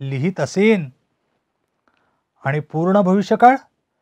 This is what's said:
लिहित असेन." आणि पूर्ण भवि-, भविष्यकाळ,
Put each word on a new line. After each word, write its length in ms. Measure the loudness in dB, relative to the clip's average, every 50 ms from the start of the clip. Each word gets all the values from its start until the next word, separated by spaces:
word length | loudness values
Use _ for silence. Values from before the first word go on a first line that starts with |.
लिहित 400 | -10 -8 -6 -4 -4 -4 -4 -4
असेन." 500 | -6 -6 -2 0 2 2 2 0 -2 -8 -14 _ _ _ _ _ _ _ _ _ _ _ _ _ _ _ _ _ _ _ _ _ _ _ _ _ _ _ _ _ -6
आणि 160 | -4 -4 -4
पूर्ण 400 | -6 -6 -6 -4 -2 0 0 2
भवि-, 160 | 2 2 0
भविष्यकाळ, 400 | 0 0 -2 0 4 4 4 4 4 -4 _ _ _ _ _ _ _